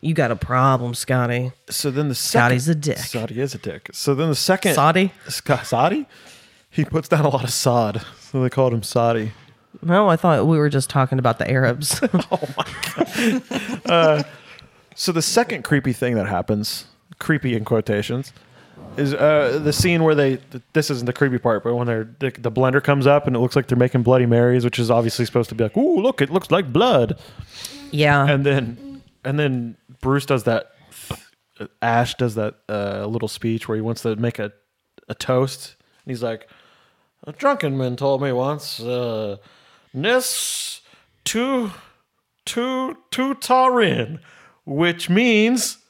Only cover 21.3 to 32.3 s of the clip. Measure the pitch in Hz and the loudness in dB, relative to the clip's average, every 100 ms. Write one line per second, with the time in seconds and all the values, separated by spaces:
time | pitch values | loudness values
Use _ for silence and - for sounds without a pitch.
21.3 | 123 120 107 117 120 120 113 110 120 135 | 2 0 0 0 -2 -2 -2 -4 -6 -6
22.3 | - 117 110 131 131 - 143 135 143 143 | -4 -4 2 2 2 2 4 6 4 4
23.3 | 123 123 - 131 123 123 127 117 127 120 | 0 2 0 0 2 4 2 4 4 6
24.3 | 117 120 123 120 - 117 117 113 - 120 | 4 4 4 2 0 2 2 2 -2 -2
25.3 | 127 113 110 110 - 285 330 220 - 139 | 0 -2 -2 -2 0 2 2 0 0 0
26.3 | 170 - 170 160 123 240 180 117 - - | 0 0 0 0 0 2 2 2 -2 -12
27.3 | - - - - 285 285 147 147 143 139 | -20 -20 -16 -16 -16 -10 0 2 4 4
28.3 | 143 139 139 117 120 139 135 _ _ 131 | 2 2 0 -2 -8 -16 -18 _ _ -6
29.3 | 143 147 127 117 110 _ 131 131 139 139 | -2 -2 -2 -6 -12 _ -8 0 0 2
30.3 | 135 110 113 - _ _ - - - - | 0 2 0 -2 _ _ -20 -16 -16 -16
31.3 | _ _ _ 107 _ 117 117 120 - 123 | _ _ _ -16 _ 0 2 0 0 -2